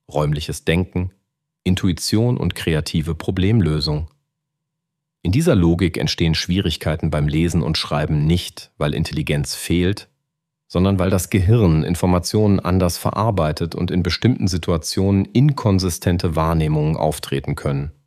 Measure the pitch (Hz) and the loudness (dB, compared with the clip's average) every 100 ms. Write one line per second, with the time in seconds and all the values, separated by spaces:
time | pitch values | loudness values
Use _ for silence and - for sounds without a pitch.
0 | - - 73 76 - 76 - 85 92 90 | -8 -2 -2 -2 -4 -6 0 0 0 -4
1 | 92 - _ _ _ _ 92 90 95 82 | -6 -10 _ _ _ _ -2 0 0 -2
2 | - 104 120 123 90 - - 76 73 82 | 0 0 0 0 -2 -4 -2 -2 -2 -2
3 | 78 80 - 92 92 117 82 76 71 76 | -2 -6 -4 0 2 2 2 0 -2 -4
4 | 80 _ _ _ _ _ _ _ _ _ | -6 _ _ _ _ _ _ _ _ _
5 | _ _ 82 110 165 113 82 85 92 - | _ _ -2 0 4 4 4 2 0 0
6 | 78 - 82 78 - 90 90 - - 76 | -4 0 0 0 -2 -2 -2 -2 -4 -2
7 | 80 76 73 78 85 82 67 80 - 76 | -2 0 0 0 2 0 0 -2 -2 -2
8 | 76 76 76 87 - - - - 76 73 | 0 0 2 0 -2 -14 -16 -6 -4 -2
9 | 78 - 76 73 69 - - 85 90 104 | -4 -4 -2 -2 -4 -6 -2 0 0 -2
10 | - _ _ _ _ _ _ 87 95 101 | -10 _ _ _ _ _ _ 0 2 2
11 | 90 95 - 104 87 117 95 78 - 85 | 2 0 0 0 4 4 4 4 2 0
12 | 92 90 - 107 107 95 - 92 90 - | 2 2 0 0 2 2 2 2 2 0
13 | - - 110 92 78 78 85 - 82 82 | -4 -2 0 0 -2 -2 -4 -4 -2 0
14 | 87 - 117 127 92 92 87 82 - - | 0 2 0 2 0 -2 -2 -2 -2 -2
15 | 98 98 - 120 147 135 - 92 92 - | 2 2 2 2 2 2 2 2 0 -2
16 | - 87 90 78 80 82 78 76 76 80 | 0 0 0 0 2 2 2 0 0 0
17 | 78 76 - 69 - - 78 69 73 - | -2 -4 -4 -6 -4 -4 -4 -4 -6 -12